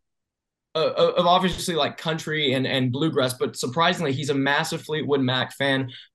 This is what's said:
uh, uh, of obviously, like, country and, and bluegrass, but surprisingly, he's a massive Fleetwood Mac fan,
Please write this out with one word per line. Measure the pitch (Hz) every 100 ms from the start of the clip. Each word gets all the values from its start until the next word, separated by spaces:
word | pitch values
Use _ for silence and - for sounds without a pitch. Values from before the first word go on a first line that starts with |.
| _ _ _ _ _ _ _
uh, | 160
uh, | 143 - 170 175
of | 175
obviously, | 185 185 - -
like, | 160 131 -
country | 165 160 160 151 143
and, | 131 120
and | 131 127
bluegrass, | 135 160 135 127
but | - 143 -
surprisingly, | 139 160 170 170 151
he's | 127 147
a |
massive | 139 139 147 160 165
Fleetwood | - 151 127 139
Mac | 127 127 127
fan, | - 139 135 127 - -